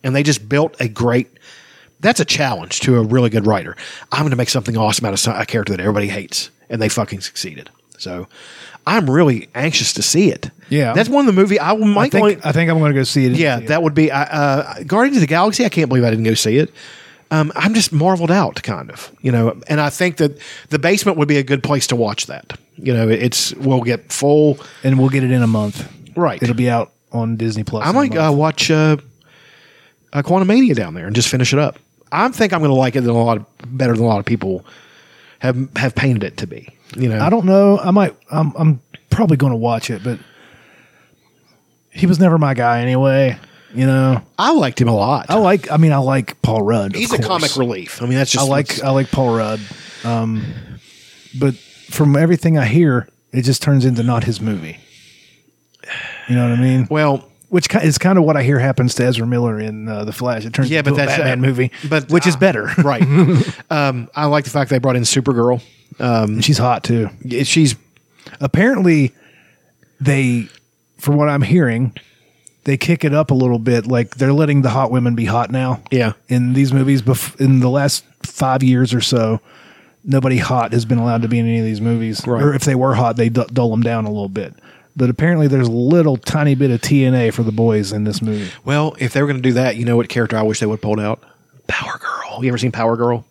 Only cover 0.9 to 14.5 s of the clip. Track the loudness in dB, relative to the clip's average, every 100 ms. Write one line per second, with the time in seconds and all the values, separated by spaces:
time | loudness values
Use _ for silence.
0.9 | -2 0 0 -2 _ -20 -20 -20 -20 _
1.9 | _ -2 0 -2 -2 -2 -4 -8 -4 2
2.9 | 2 2 2 2 2 0 0 -4 -16 -18
3.9 | -20 -6 -2 -2 -2 -2 -4 -2 -2 -2
4.9 | -2 -4 -2 -4 -4 -4 -4 -4 -4 -2
5.9 | -2 -4 -8 -8 -10 -10 _ _ -6 -4
6.9 | -4 -6 -8 -12 -12 -14 -14 -20 _ _
7.9 | -18 -14 -12 -14 -20 -20 -20 -20 -12 -4
8.9 | -2 2 4 4 2 -6 -6 -4 -2 -4
9.9 | -4 0 2 2 0 -12 _ -4 0 0
10.9 | 0 2 2 4 4 2 2 0 2 2
11.9 | 2 2 2 2 0 -2 0 2 2 2
12.9 | 2 0 0 2 2 0 0 -2 0 2
13.9 | 2 2 0 -2 0 0